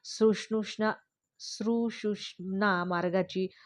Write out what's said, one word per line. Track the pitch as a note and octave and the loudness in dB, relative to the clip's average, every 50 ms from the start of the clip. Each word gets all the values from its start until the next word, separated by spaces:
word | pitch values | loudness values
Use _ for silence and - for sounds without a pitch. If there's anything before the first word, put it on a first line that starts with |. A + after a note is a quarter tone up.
| - | -16
सृष्णुष्णा-, | - - - A3 A3 G3+ - - - A3 A3 G3+ - - - G#3+ G#3+ - - _ _ _ _ _ _ _ _ | -14 0 4 6 6 6 4 0 -2 -2 -2 -2 -4 -4 -2 -2 -2 -2 -4 _ _ _ _ _ _ _ _
सृषुष्णा | - - - - G#3 A3 A#3 A#3 A#3 A3+ A3 - - G#3+ G3+ G3+ - - - - F3+ F#3+ F#3+ F#3+ G#3 G3+ F#3 F3 F3 | -14 -14 -10 -4 -2 0 2 2 0 0 -2 -2 -2 -2 -2 -2 -6 -12 -12 -12 -8 -4 -2 0 2 2 2 2 0
मार्गाची | F3+ F3+ F3 F3 F3+ E3+ F#3+ F3+ F3+ - F#3 F#3+ F#3 - - - | 0 0 0 0 2 2 0 0 0 -2 -2 -2 -2 -4 -12 -20